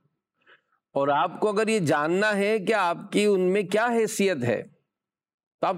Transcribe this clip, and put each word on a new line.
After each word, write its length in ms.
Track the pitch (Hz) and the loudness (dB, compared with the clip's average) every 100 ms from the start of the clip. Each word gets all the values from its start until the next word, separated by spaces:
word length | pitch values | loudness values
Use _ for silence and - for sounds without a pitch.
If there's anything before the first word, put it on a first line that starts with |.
| _ _ _ _ _ - _ _ _ | _ _ _ _ _ -20 _ _ _
اور 140 | 139 139 | -2 0
آپ 320 | 143 175 - | 0 0 -2
کو 100 | 214 | -2
اگر 180 | 208 220 | 0 0
یہ 120 | 220 | 0
جاننا 580 | 151 151 151 185 214 202 | 2 0 0 0 0 0
ہے 220 | 202 220 | 0 0
کہ 140 | 180 | 0
آپ 240 | 214 175 170 - | 0 0 -2 -4
کی 140 | 190 208 | 0 2
ان 160 | 196 | 2
میں 220 | 180 196 | 2 0
کیا 240 | 185 208 240 | 0 0 0
حیثیت 560 | 233 220 - 196 160 | 0 -2 0 0 0
ہے، 200 | 120 98 - _ _ _ _ _ _ _ _ _ | -2 -2 -4 _ _ _ _ _ _ _ _ _
تو 60 | |
آپ 80 | 170 | -4